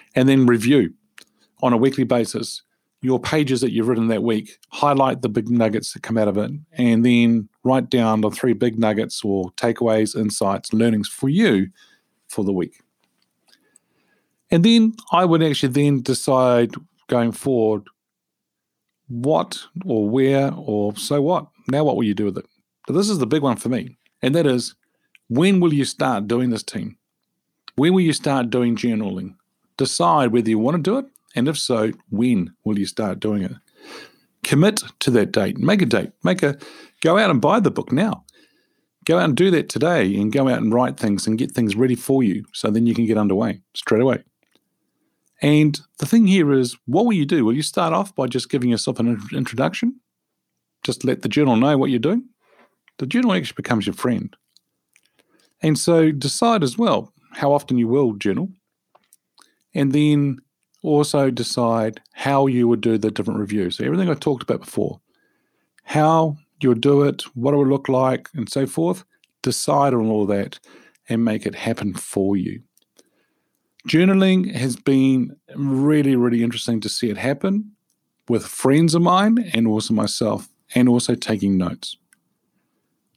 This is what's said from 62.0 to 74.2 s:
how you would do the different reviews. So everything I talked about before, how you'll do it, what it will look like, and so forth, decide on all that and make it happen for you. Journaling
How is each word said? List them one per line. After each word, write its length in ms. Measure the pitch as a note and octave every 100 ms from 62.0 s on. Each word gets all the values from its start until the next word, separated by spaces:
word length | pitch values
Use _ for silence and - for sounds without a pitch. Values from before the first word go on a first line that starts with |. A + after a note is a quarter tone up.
| _
how 340 | - C#3 C#3 C3+
you 200 | B2 A#2+
would 140 | A#2
do 160 | A#2 A2+
the 140 | A2
different 300 | G#2+ G#2+ G#2+
reviews. 360 | G2+ G#2 F2+ -
So 80 |
everything 240 | C3 E3+ F3+
I 60 |
talked 280 | D3+ - C3
about 180 | - -
before, 400 | - - - - _ _ _ _ _ _ _ _
how 520 | - D3+ D3+ D#3+ D#3+ D3 _ _
you'll 140 | C3
do 280 | A2+ C#3 C#3+
it, 200 | C#3+ - -
what 200 | A#2+ B2+
it 40 | C#3+
will 80 | C3+
look 220 | C3+ C#3
like, 400 | C3 C3 B2 -
and 140 | D3+ G#2
so 180 | C#3 C3+
forth, 380 | - E3+ F#3 - _ _ _
decide 520 | - - - C#3+ C#3
on 140 | B2 A2
all 180 | G#2+ G2+
that 320 | G2+ G2 - _ - _ _ -
and 160 | A#2
make 220 | A#2 G#2+ -
it 80 |
happen 400 | - A2+ A2+ G#2
for 420 | F#2 - G#2 F#2+ G2+
you. 260 | F#2+ - - _ _ _ _ _ _ _ _ _ _ _ -
Journaling 640 | D#3 F#3 F#3+